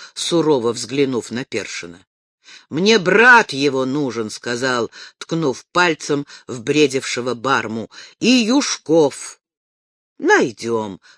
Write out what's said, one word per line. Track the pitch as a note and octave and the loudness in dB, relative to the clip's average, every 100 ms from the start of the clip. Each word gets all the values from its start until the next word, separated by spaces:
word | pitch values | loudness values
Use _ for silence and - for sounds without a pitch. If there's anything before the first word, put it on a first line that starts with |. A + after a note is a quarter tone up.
| - | -20
сурово | - - E3+ D3+ C#3 A2+ | -10 -2 0 2 2 2
взглянув | A2+ A2 C#3 C3+ B2 - | -4 -6 -2 0 0 -6
на | A2+ | -8
Першина. | C3 A2+ F#2 - E2+ E2+ _ _ _ _ _ - _ | -6 -8 -8 -12 -14 -18 _ _ _ _ _ -20 _
«Мне | C3+ G3+ A3 | -2 2 2
брат | F3 G3+ A#3+ A#3+ - | 2 4 6 6 6
его | C3+ C#3+ C3 C3 | 0 0 0 -2
нужен», | C#3+ C3+ A2+ G#2+ | -2 -2 -4 -6
сказал, | - A#2+ A#2+ C3 B2 A2 - - _ | -8 -6 -4 -2 -2 -2 -8 -20 _
ткнув | - E3 D3+ A#2+ - | -6 -2 -2 -4 -4
пальцем | F3 F3 D#3 - C#3+ C#3+ - - | 0 2 0 -2 -4 -4 -14 -14
в | B2 | -10
бредевшего | A2+ D3 C#3+ C3 - - B2 | -2 2 4 2 -4 -6 -4
барму, | A#2 B2 C3 G#2+ A2+ G#2 - - - | -4 0 0 -2 -6 -8 -14 -20 -4
«и | A3 | 2
Юшков». | B3+ G#3+ C#4 - - - E3 C#3+ - - - _ _ _ _ _ _ _ _ | 2 2 0 0 -8 0 2 2 0 -18 -20 _ _ _ _ _ _ _ _
«Найдём», | E4 G4+ D#3+ G#2 A2+ A2+ G#2+ F2+ _ | 0 2 2 -4 -4 -4 -4 -10 _